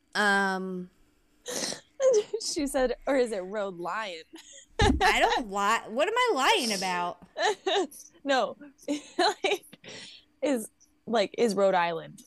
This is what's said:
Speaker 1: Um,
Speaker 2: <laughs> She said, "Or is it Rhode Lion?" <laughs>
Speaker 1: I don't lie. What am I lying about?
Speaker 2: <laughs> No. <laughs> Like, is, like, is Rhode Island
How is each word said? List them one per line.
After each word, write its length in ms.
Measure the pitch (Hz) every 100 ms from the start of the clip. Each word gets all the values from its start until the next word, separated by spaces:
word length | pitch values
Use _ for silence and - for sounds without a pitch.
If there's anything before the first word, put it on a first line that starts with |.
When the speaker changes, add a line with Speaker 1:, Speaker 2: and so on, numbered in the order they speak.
| _
Speaker 1:
Um, 800 | 190 208 196 196 190 185 185 180 _ _ _ _ _ -
Speaker 2:
<laughs> 320 | 494 - - - - 539 440 415 453 -
She 220 | - 277
said, 280 | 277 254 247 -
"Or 80 | 269
is 160 | 240
it 80 | 214
Rhode 380 | 185 214 196 175
Lion?" 440 | 175 202 214 165 - 320 -
<laughs> 280 | - - - - -
Speaker 1:
I 200 | 392 247
don't 280 | 370 440 220
lie. 340 | 202 202 226 -
What 220 | 220 339
am 40 | 466
I 140 | 508 302
lying 380 | 285 453 240
about? 520 | 202 185 180 175 - - -
Speaker 2:
<laughs> 520 | 349 403 - 359 339 - - - 277
No. 320 | 262 208 - 294 _ -
<laughs> 300 | 294 - -
Like, 460 | 359 - 392 381 - - - - - - _ _
is, 280 | - 254 214 _ _ _ -
like, 260 | 226 190 -
is 180 | 233 190
Rhode 180 | 196 185
Island 460 | 170 165 151 151